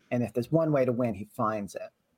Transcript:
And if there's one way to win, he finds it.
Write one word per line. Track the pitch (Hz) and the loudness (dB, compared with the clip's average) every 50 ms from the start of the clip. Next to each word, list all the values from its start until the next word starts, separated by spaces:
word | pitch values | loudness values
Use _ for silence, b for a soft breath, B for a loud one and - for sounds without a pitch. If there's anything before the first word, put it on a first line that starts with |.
| _ _ | _ _
And | 127 123 120 | -2 -2 -2
if | 107 - | 0 -2
there's | 123 117 - | -2 0 2
one | 151 165 165 156 | 2 2 2 4
way | 147 135 127 | 4 4 4
to | 123 | 2
win, | 120 117 127 117 101 | 2 0 0 -2 -2
he | 95 104 - - | -6 -10 -10 -6
finds | - 117 107 110 107 101 87 - | -2 -2 -2 -2 -2 -6 -8 -10
it. | - - - - _ _ _ _ | -12 -12 -12 -16 _ _ _ _